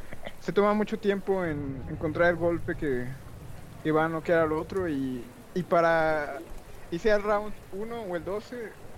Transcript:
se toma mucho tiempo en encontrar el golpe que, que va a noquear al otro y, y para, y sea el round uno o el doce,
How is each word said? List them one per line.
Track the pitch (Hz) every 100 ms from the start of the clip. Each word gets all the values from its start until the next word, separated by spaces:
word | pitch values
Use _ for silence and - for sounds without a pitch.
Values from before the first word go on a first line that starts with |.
| - - - -
se | -
toma | 185 208
mucho | 214 208 214
tiempo | 202 196 196 190
en | 170 147 139 131 -
encontrar | 151 160 156 175
el | 165
golpe | 170 165 -
que, | 165 151 123 123 135 - - - - - -
que | 156
va | 156 160
a |
noquear | 160 165 165
al | 156
otro | 156 - 190 175
y, | 139 131 127 - - -
y | 185
para, | - 170 165 165 160 156 143 139 - - - - -
y | 170
sea | 220 208
el |
round | 208 208 214 180 -
uno | 190 220 233
o | 202 175
el |
doce, | 160 208 - 247 202 - -